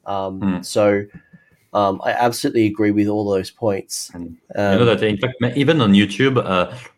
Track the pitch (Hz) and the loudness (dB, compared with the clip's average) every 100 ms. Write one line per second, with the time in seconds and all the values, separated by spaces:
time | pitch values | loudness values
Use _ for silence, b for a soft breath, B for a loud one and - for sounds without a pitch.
0 | - 98 95 95 98 87 - 110 104 101 | -8 -6 -6 -4 -4 -4 -4 2 4 2
1 | 101 b b b b b _ 104 98 95 | -2 b b b b b _ 0 0 0
2 | - - 120 117 143 117 107 104 107 104 | -4 0 0 0 -2 0 0 2 0 2
3 | 104 104 101 95 92 - 110 98 - - | 0 0 0 -2 -4 -4 -4 -4 -8 -12
4 | - 87 85 85 - - 101 98 120 101 | -12 -14 -16 -16 -12 -4 0 2 2 2
5 | 107 101 123 - 123 143 139 160 107 98 | 0 -2 -4 -2 -2 0 2 4 6 4
6 | 104 - 135 123 92 92 85 B B | 4 2 2 2 0 0 -2 B B